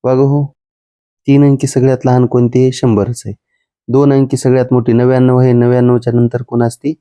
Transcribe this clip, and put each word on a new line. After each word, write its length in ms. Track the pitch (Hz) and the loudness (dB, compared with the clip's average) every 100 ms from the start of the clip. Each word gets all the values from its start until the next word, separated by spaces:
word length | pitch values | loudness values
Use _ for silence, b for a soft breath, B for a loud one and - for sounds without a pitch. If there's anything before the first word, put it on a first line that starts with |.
बघा 180 | 123 131 | -2 0
हो, 340 | 139 143 143 _ _ _ _ _ _ _ - | 0 -2 -4 _ _ _ _ _ _ _ 0
तीन 160 | 139 | 2
अंकी 240 | 143 135 139 | 2 0 -2
सगळ्यात 300 | 135 131 127 131 | 0 0 0 0
लहान 200 | 127 123 | 0 2
कोणती 360 | 123 120 127 | 0 0 0
आहे? 100 | 131 | -2
शंभरच 520 | 123 127 104 101 120 113 | 0 0 0 -2 -6 -12
आहे. 160 | 101 _ _ _ _ - | -16 _ _ _ _ -4
दोन 260 | 131 143 | 0 2
अंकी 240 | 135 135 127 | 0 0 -2
सगळ्यात 280 | 131 127 127 | 0 0 0
मोठी 220 | 127 120 | -2 0
नव्याण्णव 440 | 117 123 131 127 127 | 0 2 2 2 2
आहे, 160 | 127 | 2
नव्याण्णवच्या 600 | 123 123 123 123 120 120 | 2 2 2 2 0 0
नंतर 280 | 120 120 120 | -2 -2 -4
कोण 220 | 123 120 | -6 -4
असती? 300 | 117 - 143 156 | -4 -4 -8 -10